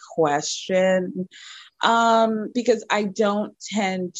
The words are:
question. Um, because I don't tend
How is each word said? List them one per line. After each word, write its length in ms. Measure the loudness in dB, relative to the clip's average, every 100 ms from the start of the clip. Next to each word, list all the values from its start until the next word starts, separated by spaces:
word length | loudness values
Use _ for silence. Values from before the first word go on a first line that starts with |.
| -10 0
question. 1120 | 2 2 -2 -8 -2 2 2 2 -2 -6 -10 -12 -20 -20 -20 -4
Um, 680 | 0 4 4 4 4 0 -4
because 280 | -4 0 0 0
I 140 | -2
don't 500 | -2 0 0 0 -4 -10
tend 540 | -8 -4 -2 -2 -6 -8